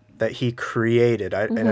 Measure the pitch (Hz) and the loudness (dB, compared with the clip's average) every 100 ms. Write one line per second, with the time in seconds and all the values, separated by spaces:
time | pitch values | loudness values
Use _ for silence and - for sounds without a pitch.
0 | _ - 113 - 123 120 - 120 113 120 | _ -6 -6 -2 -6 -4 -6 -2 2 4
1 | 120 110 92 98 110 220 110 | 4 2 -2 -2 -2 0 0